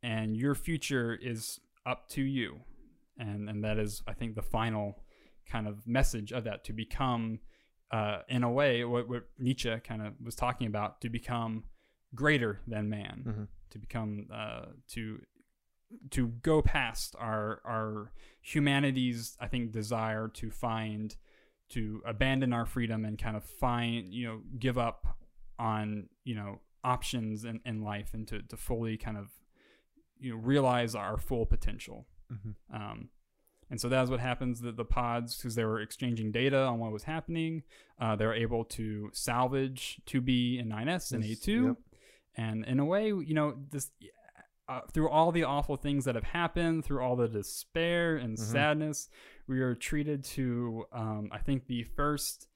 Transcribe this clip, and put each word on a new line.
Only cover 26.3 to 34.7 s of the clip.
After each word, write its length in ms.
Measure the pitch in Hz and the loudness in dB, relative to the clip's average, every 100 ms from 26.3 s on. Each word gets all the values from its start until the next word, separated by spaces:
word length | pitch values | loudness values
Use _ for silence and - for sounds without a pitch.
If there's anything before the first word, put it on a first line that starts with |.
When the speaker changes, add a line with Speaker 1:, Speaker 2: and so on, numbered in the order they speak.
| 113 | -6
Speaker 1:
know, 240 | 101 98 _ _ | -6 -10 _ _
options 600 | 127 123 - 127 110 107 | 0 0 0 -2 -2 -4
in, 160 | 117 113 123 | -6 -8 -6
in 160 | 110 | -4
life 280 | 107 104 104 | -4 -4 -4
and 140 | 117 110 | -6 -6
to, 140 | 107 | -6
to 140 | - 113 | -8 -10
fully 400 | - 120 113 113 | -4 -2 -2 -4
kind 200 | - 107 | -4 -8
of, 100 | 101 - _ _ _ _ _ _ _ _ | -10 -18 _ _ _ _ _ _ _ _
you 120 | 131 | -8
know, 40 | 113 | -4
realize 560 | 113 143 131 123 117 | 4 6 6 4 2
our 220 | 107 98 110 | -2 -2 -2
full 300 | - 127 110 | 0 0 6
potential. 600 | 127 - 107 - 117 127 - - | 6 4 -2 -8 -14 -16 -20 -12
Speaker 2:
Mm-hmm. 420 | 117 104 101 _ | -10 -10 -12 _
Speaker 1:
Um, 340 | 107 104 113 - _ _ _ _ _ - | -8 -8 -10 -12 _ _ _ _ _ -10
and 80 | 120 | -4
so 80 | 123 | 2
that 120 | 131 | 2
is 80 | 127 | 2
what 80 | 127 | 0
happens. 400 | 127 120 127 117 | 0 0 0 -2
The, 120 | 120 | -6